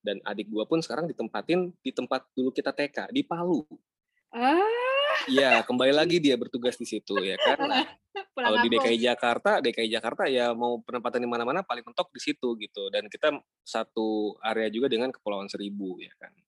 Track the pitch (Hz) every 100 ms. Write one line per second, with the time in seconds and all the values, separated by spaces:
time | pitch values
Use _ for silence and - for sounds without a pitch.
0 | 107 101 - 104 104 107 107 165 160 127
1 | 170 - 117 107 - 170 180 - 131 -
2 | 123 131 - - 131 127 143 - 143 -
3 | 95 123 143 170 175 165 151 - _ _
4 | _ _ _ 233 247 330 415 466 508 539
5 | 571 - - 131 135 117 113 123 131 143
6 | 165 175 147 123 117 123 123 117 117 107
7 | - 98 92 92 571 - 277 262 311 -
8 | _ 403 381 - 240 214 - 120 117 117
9 | 120 120 120 117 202 208 135 113 113 113
10 | 113 117 175 131 120 117 120 120 - 120
11 | 120 123 120 120 117 160 190 120 117 120
12 | 180 131 - 147 127 117 104 - 98 101
13 | 104 107 156 - _ _ - 117 113 -
14 | 110 107 107 - 113 110 110 107 135 113
15 | 127 127 - 101 98 98 101 101 95 90
16 | - _ - _